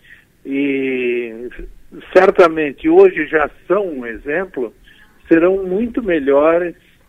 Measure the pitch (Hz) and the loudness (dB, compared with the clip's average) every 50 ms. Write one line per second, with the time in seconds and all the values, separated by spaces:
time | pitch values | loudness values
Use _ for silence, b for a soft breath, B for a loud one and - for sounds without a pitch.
0 | b b b b b b _ _ _ 135 139 139 143 143 139 135 131 131 131 127 | b b b b b b _ _ _ -6 -4 -2 -2 -2 -2 -2 -4 -4 -4 -4
1 | 123 120 120 120 120 117 110 113 123 120 - - - - - - - - - - | -4 -4 -4 -4 -6 -8 -12 -14 -14 -14 -14 -14 -16 -18 -18 -20 -20 -20 -20 -20
2 | - - - 185 185 202 190 - 180 165 160 160 156 143 123 - - 156 165 185 | -20 0 2 2 4 4 4 4 4 4 4 0 -4 -4 -6 -4 0 4 6 6
3 | 196 185 185 175 151 135 147 156 147 131 - - _ - 175 208 202 185 151 131 | 6 6 4 0 -4 -2 -2 -2 -2 -2 -6 -14 _ -4 -2 -2 -2 -4 -8 -10
4 | 120 117 110 101 135 143 147 175 190 185 - 143 123 107 - _ b b b b | -10 -10 -12 -12 -10 -6 -6 -6 -6 -6 -8 -8 -8 -8 -10 _ b b b b
5 | b b b b _ - 170 165 165 185 190 196 190 185 185 202 240 233 - 277 | b b b b _ 2 2 4 4 2 2 0 -2 -4 -4 -4 -4 -4 -4 -6
6 | 226 190 170 156 135 139 139 143 151 160 165 175 180 170 165 b b b b b | -4 -2 -2 -2 0 2 2 4 4 4 2 2 -2 -4 -8 b b b b b
7 | _ | _